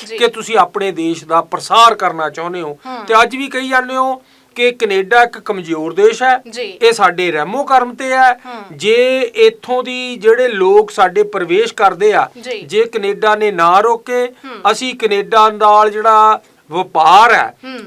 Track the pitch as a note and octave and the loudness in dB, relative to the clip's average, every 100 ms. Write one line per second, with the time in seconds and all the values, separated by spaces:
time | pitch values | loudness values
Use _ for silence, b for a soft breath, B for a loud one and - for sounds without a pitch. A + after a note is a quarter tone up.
0 | G#3+ A3 A#3+ A3+ G#3+ A3 - G3+ G3 E3 | -12 -2 -2 -2 -4 0 0 0 -6 -4
1 | E3 E3 D3+ E3 E3 E3 C#3+ G3+ A#3 A3 | -4 -6 -2 -2 -2 -8 0 4 4 4
2 | F#3 E3 D3+ D3+ E3+ F3+ D#3 D3 C4 B3+ | -4 -4 -8 -6 -8 -8 -10 -12 -14 -12
3 | G3+ A3 A#3+ C4 C4+ C4 C4 C4 B3 C4 | 0 2 2 -2 -8 -8 -2 -2 -2 -4
4 | C4 C4 b b b - A#3+ B3 A3 F#3+ | -2 -4 b b b -2 -2 0 -2 -2
5 | F#3+ A#3+ A#3+ A3 G3 G3 E3 D#3+ D#3 D#3+ | 2 2 2 -2 -10 -8 -6 -6 -6 2
6 | G#3+ A3+ B3+ B3+ A#3+ A3+ G#3+ F3+ A#3 A3+ | 2 2 0 0 -4 -12 -12 0 0 2
7 | F#3 F3 F3+ D#3 D#3 B3 C#4 C4 B3 A#3 | 0 0 -2 -2 -4 -4 0 0 0 -8
8 | C4 C4 B3+ B3 B3+ A#3+ G3 D3 G3 A#3 | -4 2 2 0 -8 -18 -16 -6 0 2
9 | B3+ C4 A#3 - A3 A3+ - B3+ B3+ B3+ | 2 0 -2 2 2 2 -6 -6 -4 -8
10 | B3+ A#3 G#3+ A#3+ B3+ G3+ F#3 G#3 G#3 - | -10 -2 0 2 0 0 2 2 2 0
11 | F#3 F#3 G#3 G3 E3+ F#3 A3+ - G3 F3 | 0 0 -2 -4 -2 0 -2 0 -2 2
12 | G#3 F3+ C3 B3 A#3+ G#3+ D3 G3+ A3+ A3+ | 0 2 -2 -6 -12 -12 -4 -2 -2 -2
13 | G3 G3+ A3 G#3+ G#3+ F3+ E3+ F#3 A3 A3+ | -4 -2 0 2 0 2 2 4 2 -2
14 | A#3+ B3 B3 B3+ C4+ A3 G3 A3 B3+ B3 | -4 -4 -4 -8 -18 -6 -2 -2 -4 -4
15 | A3 G3+ G3 A3+ A3 G#3+ G#3+ G#3 G#3+ G#3 | -2 -2 0 2 2 2 4 4 2 0
16 | A3 G#3+ G#3+ G#3+ b b - E3 F#3 E3 | 2 4 4 2 b b -10 -8 -4 2
17 | D#3+ F#3+ A#3 F#3+ A#2 - C4 B3+ | 6 6 6 2 -2 -8 -16 -16